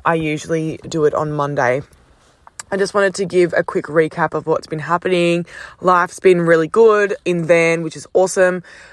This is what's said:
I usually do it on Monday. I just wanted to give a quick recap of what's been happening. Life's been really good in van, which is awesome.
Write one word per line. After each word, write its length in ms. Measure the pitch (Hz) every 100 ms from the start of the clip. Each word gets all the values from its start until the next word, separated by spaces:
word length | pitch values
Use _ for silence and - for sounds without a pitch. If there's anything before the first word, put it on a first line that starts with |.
I 120 | - 165
usually 640 | 156 151 147 165 160 135 -
do 160 | 165 147
it 80 |
on 180 | - 151
Monday. 500 | 151 143 143 123 131 - _ _ _ _ _ _ - -
I 60 | 196
just 180 | 190
wanted 220 | 208 196 185
to 100 | 185
give 280 | 180 175 170
a 80 |
quick 220 | 170 180 151
recap 480 | 156 156 - 156
of 120 | 156 156
what's 220 | 160 -
been 120 | 160
happening. 680 | 147 175 180 180 170 170 175 - - -
Life's 400 | 180 180 175 -
been 220 | 190 175
really 260 | 165 165 160
good 480 | 220 226 208 202 -
in 220 | 180 175 160
van, 360 | 170 165 165
which 140 | 160 147
is 100 | -
awesome. 480 | 180 185 196 185 180 - - -